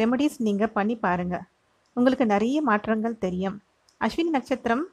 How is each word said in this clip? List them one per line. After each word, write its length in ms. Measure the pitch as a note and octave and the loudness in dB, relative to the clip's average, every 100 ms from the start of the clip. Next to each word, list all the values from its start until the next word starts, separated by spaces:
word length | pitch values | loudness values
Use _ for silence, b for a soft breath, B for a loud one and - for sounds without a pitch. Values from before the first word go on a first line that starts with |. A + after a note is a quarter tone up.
ரெமெடிஸ் 320 | A3+ B3+ D4 - | 2 2 0 0
நீங்க 300 | G#3+ G3+ A3 | -2 0 0
பண்ணி 280 | G#3 G#3 | 0 -2
பாருங்க. 480 | A#3 F#3+ F3 F3+ F3+ F#3 _ _ _ _ | -2 -2 0 -2 -6 -10 _ _ _ _
உங்களுக்கு 320 | B3 B3+ C4 | 2 2 4
நிறைய 360 | A3+ G3+ A3+ D4 | 2 2 2 0
மாற்றங்கள் 560 | C#4 G#3 A3 A3 A#3 A3+ | 2 2 0 -2 -2 -4
தெரியும். 440 | F#3 F3+ F#3+ G3+ _ _ _ - | -4 -2 -4 -6 _ _ _ -4
அஸ்வினி 300 | A3+ - E4+ | -4 0 0
நட்சத்திரம் 540 | C4+ - A#3+ A#3 A#3+ F4+ | 0 -2 -4 -2 -2 -4